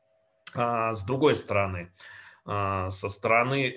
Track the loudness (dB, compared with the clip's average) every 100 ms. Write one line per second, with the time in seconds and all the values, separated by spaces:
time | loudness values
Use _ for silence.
0 | _ _ _ _ -10 -2 0 0 0 -2
1 | -4 4 4 4 2 0 0 -4 -10 -16
2 | -20 -20 -20 -16 -6 -2 0 -2 -2 -4
3 | -6 -2 2 4 4 0 -2